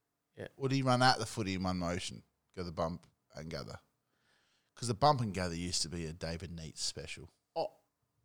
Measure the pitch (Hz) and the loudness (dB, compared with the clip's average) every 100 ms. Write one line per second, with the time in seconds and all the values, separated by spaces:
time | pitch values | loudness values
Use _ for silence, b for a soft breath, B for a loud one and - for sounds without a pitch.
0 | _ _ _ - - - 135 135 131 123 | _ _ _ -14 -14 -4 0 2 4 8
1 | 127 - 110 - 98 92 92 90 87 90 | 8 6 0 -2 -2 0 0 0 0 -2
2 | - 55 - _ _ - 87 80 82 85 | -4 -10 -16 _ _ -10 -8 -2 -2 -4
3 | - _ _ - 80 76 53 - _ _ | -12 _ _ -14 -10 -8 -10 -14 _ _
4 | _ _ _ _ _ _ _ - 117 104 | _ _ _ _ _ _ _ -8 -4 6
5 | 147 135 113 92 90 85 90 - 78 85 | 6 6 2 0 -2 -2 -2 -2 -2 -4
6 | 80 82 82 82 82 85 80 - - - | -6 -6 -6 -6 -8 -10 -12 -6 -6 -6
7 | 73 - 73 _ _ - - - _ _ | -10 -12 -14 _ _ -6 -6 -8 _ _
8 | _ _ | _ _